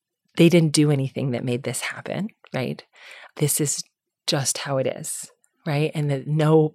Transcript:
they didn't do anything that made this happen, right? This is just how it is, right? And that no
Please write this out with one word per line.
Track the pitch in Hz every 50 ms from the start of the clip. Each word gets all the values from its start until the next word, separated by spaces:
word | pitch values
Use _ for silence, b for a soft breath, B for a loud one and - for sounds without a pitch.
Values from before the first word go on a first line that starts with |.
| _ _ _ _ _ _ -
they | - 170 170
didn't | 170 175 165 156
do | 147 156 151 147
anything | 147 139 135 135 - - 120 139
that | 120 120 127
made | 127 120 123 139
this | 120 120 -
happen, | - - - - 127 - - - 190 226 _ _ _ - -
right? | 131 127 131 147 - - _ B B B B B B B B B
This | - 156 143 - -
is | 151 143 - - - _ _ _ _ _ _ _ - -
just | - 143 127 - - -
how | - 143 139 135
it | 127
is, | 123 - - 156 - - - - - _ _ _ _ _ _ -
right? | 170 143 143 156 151 -
And | 160 147 147
that | 143 135 131 143
no | 151 156 151 151 160 160 156 -